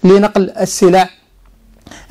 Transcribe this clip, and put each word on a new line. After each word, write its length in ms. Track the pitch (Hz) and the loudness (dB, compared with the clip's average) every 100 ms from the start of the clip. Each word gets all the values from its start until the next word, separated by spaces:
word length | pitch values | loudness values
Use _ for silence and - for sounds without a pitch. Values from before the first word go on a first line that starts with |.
لنقل 460 | 185 196 208 208 190 | 2 2 2 -2 -4
السلاح 680 | - 185 - 185 185 180 - _ _ _ _ _ _ - - - | -6 -8 -2 0 2 -2 -6 _ _ _ _ _ _ -20 -20 -6